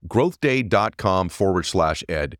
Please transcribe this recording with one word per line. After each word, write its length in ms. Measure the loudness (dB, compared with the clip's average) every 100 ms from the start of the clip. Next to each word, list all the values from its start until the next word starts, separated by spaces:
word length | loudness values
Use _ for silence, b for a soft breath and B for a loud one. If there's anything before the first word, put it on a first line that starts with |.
| -2
Growth 320 | 0 0 0
day 220 | 0 0
dot 360 | 2 2 0 -2
com 300 | 0 0 0
forward 380 | 0 0 0 -2
slash 380 | 0 0 0 -4
ed. 300 | -6 -6 -10